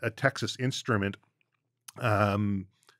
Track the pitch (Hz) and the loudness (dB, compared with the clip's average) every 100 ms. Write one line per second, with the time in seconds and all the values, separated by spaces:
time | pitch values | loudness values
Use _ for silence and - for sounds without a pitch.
0 | 117 - 135 - 110 - 127 - - 107 | -4 0 0 0 -6 -2 -4 -4 0 2
1 | 98 - _ _ _ _ _ _ - - | 0 -4 _ _ _ _ _ _ -20 -4
2 | 120 101 104 101 101 98 92 _ _ | 2 4 4 2 0 -2 -6 _ _